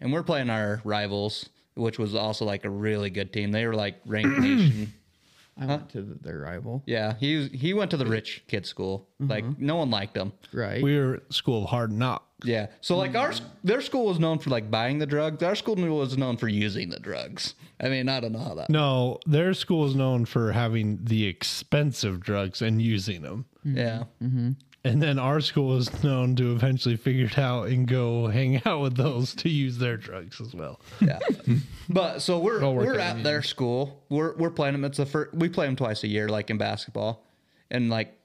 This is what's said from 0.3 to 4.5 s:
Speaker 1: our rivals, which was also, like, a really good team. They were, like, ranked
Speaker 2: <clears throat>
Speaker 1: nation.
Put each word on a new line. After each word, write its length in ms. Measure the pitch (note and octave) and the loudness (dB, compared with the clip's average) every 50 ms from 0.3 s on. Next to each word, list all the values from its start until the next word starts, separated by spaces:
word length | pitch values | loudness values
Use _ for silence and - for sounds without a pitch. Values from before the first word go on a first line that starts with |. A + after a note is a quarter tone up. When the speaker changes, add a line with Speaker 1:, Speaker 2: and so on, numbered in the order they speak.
| D#3+ C#3 B2+ A#2+ | 0 0 0 0
Speaker 1:
our 320 | A2+ A2 G#2+ G#2 G#2 A2+ G#2+ | 0 0 0 0 -2 -2 -2
rivals, 680 | G#2+ G#2+ G#2 G#2 G2 G2+ G2+ G2+ G#2+ - - - - _ _ _ _ _ | -2 -2 0 0 0 0 -2 -2 -2 -4 -6 -10 -14 _ _ _ _ _
which 220 | A#2+ A2+ A2+ - - | -2 -2 -2 0 -2
was 140 | G#2+ G#2 G#2 | -2 0 0
also, 300 | G#2+ G#2+ G#2+ G#2+ - A2+ | 0 0 0 -2 -2 -2
like, 200 | G#2 G2+ G2 - | -2 -2 -2 -4
a 40 | G2+ | -6
really 400 | G2+ G2+ G#2+ G#2+ G#2+ G#2 G2+ G2 | -4 -2 -2 0 0 0 -2 -2
good 220 | F2+ G2+ G2 F#2 - | -4 -4 -4 -4 -4
team. 180 | G#2+ G2+ G2+ | -2 -2 0
They 140 | G#2 A2 A#2 | 0 0 0
were, 100 | A2+ A2+ | 0 0
like, 240 | G#2+ G#2 G2+ - - - | 0 -2 -2 -4 -8 -6
ranked 340 | G#2+ G#2+ G#2+ - C#4 C#4 C4+ | -4 0 2 2 2 2 2
Speaker 2:
<clears throat> 0 | |
Speaker 1:
nation. 540 | B3+ C#4 | 2 4